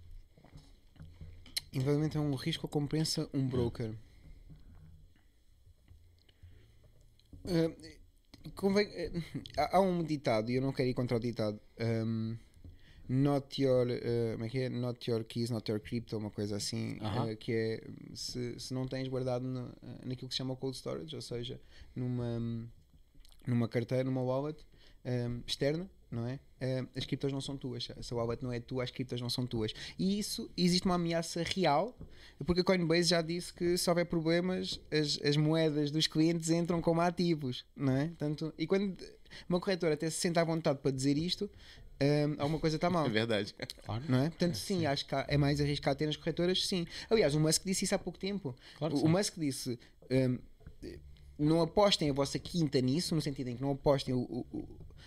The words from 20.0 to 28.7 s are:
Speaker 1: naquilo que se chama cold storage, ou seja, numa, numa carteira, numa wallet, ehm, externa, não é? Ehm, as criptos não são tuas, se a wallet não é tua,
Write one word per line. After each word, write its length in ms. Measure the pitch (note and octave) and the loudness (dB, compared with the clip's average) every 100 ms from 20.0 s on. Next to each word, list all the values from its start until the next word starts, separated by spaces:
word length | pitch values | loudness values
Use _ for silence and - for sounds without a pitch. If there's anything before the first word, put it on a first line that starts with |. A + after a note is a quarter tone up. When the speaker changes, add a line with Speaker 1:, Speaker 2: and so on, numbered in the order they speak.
Speaker 1:
naquilo 240 | - B2+ B2+ | -8 -8 -6
que 60 | |
se 40 | - | -4
chama 160 | C3 C3 | -4 -4
cold 200 | C3+ B2+ | -6 -6
storage, 380 | C3 C3+ D#3+ B2+ | -8 -8 -8 -10
ou 60 | |
seja, 380 | A#2 A#2+ B2 B2 - - - - | -8 -8 -8 -10 -16 -20 -12 -6
numa, 420 | B2 B2 A#2+ A#2 A#2 A#2 A#2 - - - - - - - - | -4 -2 -2 -2 -4 -6 -10 -16 -20 -20 -20 -20 -20 -10 0
numa 220 | A#2+ A2+ | 2 2
carteira, 360 | B2 A2+ C3 | 0 0 0
numa 180 | C3 C3 | 0 0
wallet, 360 | B2+ C3 D3 D#3 - - - - | 0 -2 -4 -8 -14 -20 -20 -12
ehm, 360 | - B2 A#2+ A#2+ - | -4 -2 -2 -4 -6
externa, 440 | - C#3 D#3+ F#3+ - - | 0 0 0 -6 -14 -8
não 160 | A#2 A#2 | -6 -4
é? 140 | C3+ - - | -6 -12 -6
Ehm, 260 | C3 C3 B2 C3 | -4 -2 -4 -8
as 80 | - | -6
criptos 260 | C3+ C#3 | -2 -2
não 80 | C#3 | -4
são 160 | C3 C#3 | -6 -8
tuas, 280 | C3 A#2+ | -8 -8
se 280 | - - A2 | -10 -10 -6
a 40 | A#2+ | -2
wallet 260 | A#2 A#2 | -2 -2
não 80 | B2 | -4
é 80 | A#2+ | -6
tua, 220 | - | -4